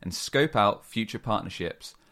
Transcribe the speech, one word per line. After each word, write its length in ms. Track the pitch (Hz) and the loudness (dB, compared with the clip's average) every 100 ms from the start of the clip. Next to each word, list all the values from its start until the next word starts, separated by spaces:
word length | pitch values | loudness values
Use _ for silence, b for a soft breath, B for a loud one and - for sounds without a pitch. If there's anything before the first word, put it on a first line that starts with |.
and 120 | 90 | -8
scope 420 | - - 135 151 110 | -8 0 2 4 4
out 300 | 104 - - | 4 2 -4
future 340 | 117 107 113 | -6 -4 -6
partnerships. 760 | 113 107 90 - 85 - - - b | -2 -2 -4 -6 -6 -8 -16 -20 b